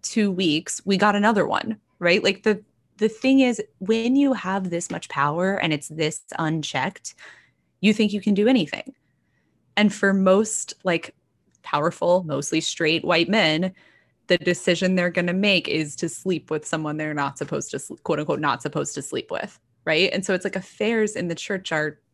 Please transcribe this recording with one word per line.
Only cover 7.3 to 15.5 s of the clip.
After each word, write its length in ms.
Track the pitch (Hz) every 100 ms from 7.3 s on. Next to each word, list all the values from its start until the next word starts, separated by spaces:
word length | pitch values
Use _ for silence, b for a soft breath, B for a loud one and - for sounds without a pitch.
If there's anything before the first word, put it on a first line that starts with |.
| B B B _ _
you 120 | 202
think 200 | 214 214
you 80 | 202
can 140 | 202
do 140 | 196 214
anything. 440 | 262 151 - - - _ _ _ _ _ _ _ -
And 180 | 208
for 180 | 208 196
most, 640 | 196 190 190 214 - - -
like, 320 | 185 165 - _ _ _ _ _
powerful, 640 | - 147 156 - 170 180
mostly 360 | 170 139 139 160
straight 440 | - - 160 165
white 240 | 165 170 170
men, 440 | 214 165 156 185 b b b b b -
the 120 | 180
decision 580 | - 170 - 170 185 185
they're 140 | 175
gonna 220 | 175 175
make 360 | 185 208